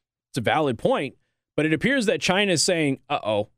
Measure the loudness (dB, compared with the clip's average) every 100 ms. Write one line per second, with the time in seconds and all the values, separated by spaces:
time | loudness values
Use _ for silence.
0 | _ _ _ -4 0 0 0 0 0 0
1 | -4 -10 _ _ _ -2 0 2 0 0
2 | 0 0 0 0 2 2 0 0 0 -2
3 | -4 -6 -2 -2 -4